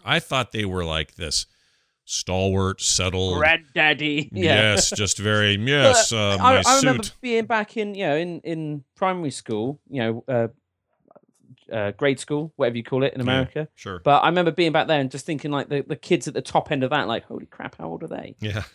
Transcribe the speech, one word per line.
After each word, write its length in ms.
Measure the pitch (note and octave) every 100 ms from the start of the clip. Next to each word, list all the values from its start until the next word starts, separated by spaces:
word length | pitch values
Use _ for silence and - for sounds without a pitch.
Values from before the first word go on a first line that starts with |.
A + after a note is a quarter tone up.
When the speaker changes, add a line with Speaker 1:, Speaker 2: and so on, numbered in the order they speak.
| G2
Speaker 1:
I 140 | D#3
thought 320 | - C#3 A#2+
they 100 | A2 G2+
were 200 | F#2 E2+
like 300 | D#2+ D#2 -
this 300 | E2 - - _ _ _ _ _ -
stalwart, 760 | - - F#2 G2 F#2+ F#2+ F#2+
settled 560 | - - F#2 F#2 F#2 F2+
Speaker 2:
Granddaddy. 920 | D3+ E3 D#3+ F3 D#3 C#3+ D3+ D3 -
<laughs> 20 |
Yeah. 400 | F#3 E3+ A#2+ G#2+
Speaker 1:
Yes, 160 | G2+ -
just 260 | - G2+ -
very, 380 | G2+ G#2+ G#2 G2+
yes, 560 | A#2+ C#3+ B2+ - A3
Speaker 2:
But 60 | A2+
Speaker 1:
uh, 260 | - G2
Speaker 2:
I, 100 | B3 B3+
Speaker 1:
my 80 | -
Speaker 2:
I 120 | C4+
remember 240 | C4 B3
Speaker 1:
suit. 120 | G#3 -
Speaker 2:
being 240 | B3 A3+ A3
back 300 | A3+ G#3 A#3
in, 160 | G#3 G3
you 100 | F#3
know, 100 | D3
in, 220 | F3 E3+
in 420 | - E3 D#3 D3 - -
primary 360 | F#3+ F3+ D#3
school, 480 | - - G#2+ A#2 D3 -
you 120 | C3+
know, 220 | A2+ A2+ -
uh, 200 | B2 A#2 - _ _ _ _ _ - _ _ _ B2+ -
uh, 180 | A2+ G2+
grade 280 | G2+ C#3+ C3
school, 320 | - D3 D#3+ -
whatever 200 | B2 A#2
you 60 |
call 200 | A2+ C3
it 100 | C#3
in 60 | -
Speaker 1:
Yeah, 40 |
Speaker 2:
America. 440 | B2 C3 C3 D3+ D#3 -
Speaker 1:
sure. 240 | - F2+
Speaker 2:
But 200 | C#3+ C#3+
I 40 | D3+
remember 240 | F3 E3+
being 200 | D3+ E3+
back 160 | D#3 C#3
there 120 | D3+
and 100 | C3
just 140 | C#3 -
thinking, 260 | D3 D#3
like, 180 | C#3+ -
the, 120 | C#3+ -
the 80 | D3
kids 320 | - E3+ D3+
at 60 |
the 80 | C#3
top 300 | - E3 -
end 120 | C#3+
of 60 | C3
that, 180 | D3 A2
like, 180 | A2+ -
"Holy 200 | - -
crap, 320 | - - -
how 120 | E3
old 140 | E3
are 40 | E3
they?" 280 | - - -
Speaker 1:
Yeah. 240 | G#2+ G#2+ F#2+